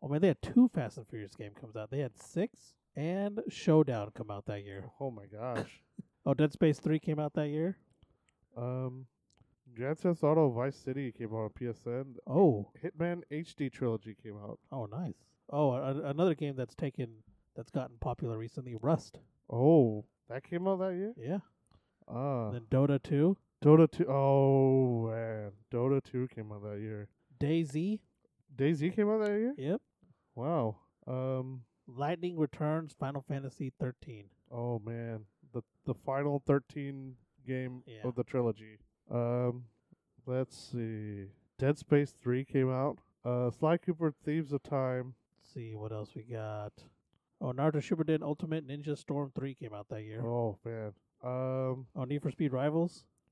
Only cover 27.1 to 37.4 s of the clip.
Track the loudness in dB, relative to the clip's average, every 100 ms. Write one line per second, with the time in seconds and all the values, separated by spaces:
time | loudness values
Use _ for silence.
27.1 | _ _ -4 0 0 0 -2 -2 -4 _
28.1 | _ _ _ _ 0 2 2 0 0 2
29.1 | 2 2 0 -2 -2 -2 -2 _ _ _
30.1 | _ _ -6 -2 0 0 -4 _ _ -8
31.1 | -6 -2 -4 -4 -10 -16 _ -16 -6 -4
32.1 | -2 -4 -2 -2 0 0 0 -4 -6 -6
33.1 | -6 -6 -6 -6 -8 -8 -6 -8 -8 -14
34.1 | -18 -20 _ -14 -6 -4 -4 -4 -8 -8
35.1 | -8 -12 _ _ -10 -10 _ -8 -6 -2
36.1 | -2 0 0 4 2 2 -10 -8 -10 -12
37.1 | -16 _ _